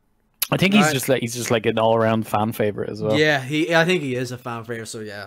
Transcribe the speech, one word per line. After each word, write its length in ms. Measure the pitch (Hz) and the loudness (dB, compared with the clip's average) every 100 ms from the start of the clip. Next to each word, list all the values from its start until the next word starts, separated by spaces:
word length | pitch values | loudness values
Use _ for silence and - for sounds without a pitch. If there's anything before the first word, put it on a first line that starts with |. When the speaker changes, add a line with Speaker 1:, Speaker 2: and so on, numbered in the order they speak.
| _ _ _ _ - | _ _ _ _ -4
Speaker 1:
I 20 | 139 | 0
think 160 | 185 | 4
he's 120 | 208 156 | 6 4
Speaker 2:
Right. 80 | |
Speaker 1:
just 160 | 139 - | 2 0
like, 100 | 127 | 0
he's 160 | 117 120 | 0 -4
just, 160 | 113 | 0
like, 140 | 117 113 | 0 2
an 120 | 110 | 2
all-around 480 | 110 113 113 110 107 | 2 4 4 2 0
fan 260 | 104 110 | -2 -2
favorite 360 | - 107 98 - | 0 -2 -2 -8
as 120 | 104 | -4
well. 160 | 107 127 | 0 2
Speaker 2:
Yeah, 220 | 156 143 | 2 0
he, 340 | 127 151 160 165 | -2 -2 2 2
I 80 | |
think 180 | 165 185 | 2 0
he 140 | 143 123 | -2 -4
is 160 | 123 | -6
a 60 | 123 | -10
fan 260 | 123 117 | -10 -10
favorite, 240 | 110 117 110 | -10 -10 -10
so 140 | 117 | -12
yeah, 240 | 107 101 | -12 -12